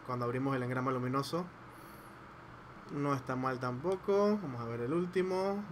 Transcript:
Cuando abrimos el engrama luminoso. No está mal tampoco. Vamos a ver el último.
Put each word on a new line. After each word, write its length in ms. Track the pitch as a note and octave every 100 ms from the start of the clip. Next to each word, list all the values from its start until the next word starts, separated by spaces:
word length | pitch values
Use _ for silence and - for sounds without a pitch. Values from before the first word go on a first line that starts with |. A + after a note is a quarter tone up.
| -
Cuando 180 | B2 A#2+
abrimos 300 | B2+ C3+ C3
el 80 |
engrama 280 | B2 B2+ B2+
luminoso. 540 | B2+ B2+ C3+ C#3 E3 F3+ - - - - - - - - - - - - - -
No 200 | D3 C#3+
está 220 | C#3 B2+ B2+
mal 240 | C3 B2
tampoco. 800 | B2+ B2 E3+ F#3+ G#3 G3+ G3+ G#3
Vamos 180 | D#3+ B2
a 60 | A#2
ver 160 | A#2
el 120 | A#2+
último. 680 | E3+ F3+ F#3 F#3 F#3 F#3+ G3+ G3+